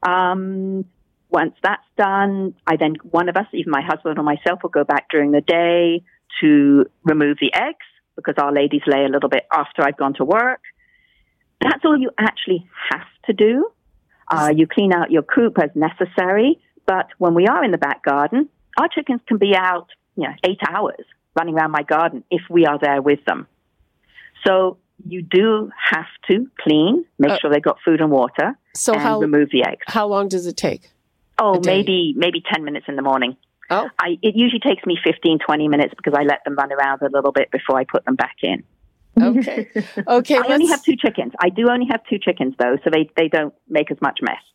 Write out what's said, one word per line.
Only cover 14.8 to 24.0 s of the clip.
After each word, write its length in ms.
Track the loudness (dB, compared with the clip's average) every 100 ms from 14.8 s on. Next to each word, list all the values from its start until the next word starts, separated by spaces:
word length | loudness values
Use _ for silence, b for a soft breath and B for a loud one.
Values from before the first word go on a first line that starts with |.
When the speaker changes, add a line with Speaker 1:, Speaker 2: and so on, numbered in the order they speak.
| 2
Speaker 1:
out 180 | 2 2
your 120 | 0
coop 340 | 2 2 2 2
as 80 | -2 0
necessary, 840 | -4 -2 -4 -2 0 2 2 0 _ _ -2
but 220 | -2 -2 -2
when 160 | 2
we 140 | 4 4
are 160 | 2
in 80 | 0
the 60 | 0
back 260 | -2 -2
garden, 460 | -2 0 2 0 -2 _ _ -2
our 100 | -2
chickens 340 | -2 -4 -6 -2
can 100 | 0
be 160 | 2 2
out, 320 | 2 -2 -6 -20 _ -8
you 80 |
know, 100 | -8 -4
eight 160 | -4 -2 -4
hours 380 | -4 -6 -8 -18 _ _ -6
running 180 | -2 -2
around 160 | 0
my 120 | -2
garden 400 | -2 0 0 -4 -6
if 120 | -6 0
we 160 | 2 4
are 140 | 2
there 220 | 0 0
with 220 | 2 0 0
them. 220 | -6 -8 _ _ _ _ _